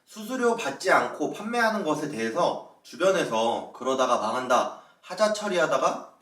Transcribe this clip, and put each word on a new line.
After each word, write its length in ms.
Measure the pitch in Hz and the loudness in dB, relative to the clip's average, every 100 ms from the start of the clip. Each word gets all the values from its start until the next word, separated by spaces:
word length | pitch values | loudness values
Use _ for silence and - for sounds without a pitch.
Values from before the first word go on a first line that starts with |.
수수료 520 | _ 220 220 262 240 226 | _ -14 -8 0 0 0
받지 340 | - - 185 | -2 -2 2
않고 420 | 147 - - 151 | 4 2 -2 -6
판매하는 520 | - 220 240 220 208 | -6 -4 0 0 0
것에 260 | 156 147 151 | 0 -2 -4
대해서 640 | 110 113 175 160 - - - | -4 -2 0 0 0 -8 -20
주변에서 920 | - 123 190 180 123 113 113 98 - - | -14 0 2 2 2 0 0 0 -6 -6
"그러다가 420 | 123 135 127 120 | 0 2 2 2
망한다, 640 | 110 123 123 120 - - - _ | 0 -2 2 2 2 -6 -18 _
하자 320 | - 180 208 | -8 0 0
처리하다가 840 | 208 208 175 151 135 175 180 - - | 0 -2 2 2 2 0 -2 -8 -16